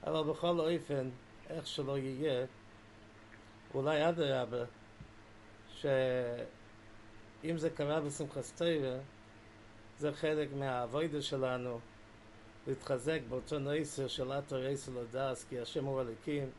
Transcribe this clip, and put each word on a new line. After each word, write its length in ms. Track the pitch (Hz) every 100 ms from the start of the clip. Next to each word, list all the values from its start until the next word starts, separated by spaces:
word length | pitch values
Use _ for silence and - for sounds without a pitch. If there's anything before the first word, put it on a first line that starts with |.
אבל 200 | 156 156
בכל 360 | 151 156 170 175
אופן, 500 | 156 170 - 143 131 123 - - -
איך 180 | 160 -
שלא 300 | - 135 139
יהיה, 480 | 131 131 156 127 127 - - - - - - - - - - - -
אולי 360 | 135 139 156 160
אדרבה, 540 | 170 147 131 120 120 123 - - - - - - - - - -
שאם 1800 | - 147 135 131 127 123 120 113 - - - - - - - - - 156 165
זה 120 | 160
קרה 320 | 156 147 156
בשמחת 420 | 147 143 143 139 127 -
תורה, 420 | 170 160 131 127 139 - - - - - - - - -
זה 140 | 147
חלק 360 | 147 160 151 143
מהעבודה 680 | 139 135 123 120 131 165 147
שלנו, 580 | - 139 131 127 123 117 - - - - - - - - -
להתחזק 520 | 135 - 135 127 160 120
באותו 300 | 127 123 151
נסר 480 | 139 147 147 - 131
של 240 | - 131
"את 200 | 139 143
הרי 260 | 135 131 139
סולדס, 680 | 131 123 120 123 135 123 -
כי 100 | 127
השם 260 | 117 160 139
הוא 160 | 135
אלוקים". 480 | 123 113 - 147 135